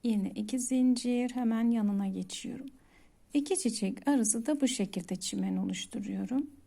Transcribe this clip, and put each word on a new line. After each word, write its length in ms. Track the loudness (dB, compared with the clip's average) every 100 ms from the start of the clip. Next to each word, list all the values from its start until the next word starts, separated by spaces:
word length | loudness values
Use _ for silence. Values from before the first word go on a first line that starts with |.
Yine 260 | 2 0 0
iki 300 | -4 -4 -2
zincir, 720 | 0 4 4 4 2 0 0
hemen 380 | 0 0 2 2
yanına 380 | 4 2 2 0
geçiyorum. 640 | -2 -6 -8 -8 -8 -10 -16 _ -20 -20 _ _
İki 260 | -2 0 0
çiçek 480 | 0 0 -2 -2 2
arası 380 | 2 4 0 0
da 160 | 2
bu 60 | 0
şekilde 480 | 0 -2 -4 -6 -6
çimen 420 | -4 -2 -2 0
oluşturuyorum. 920 | -2 -4 -8 -8 -6 -4 -2 -2 -2 -10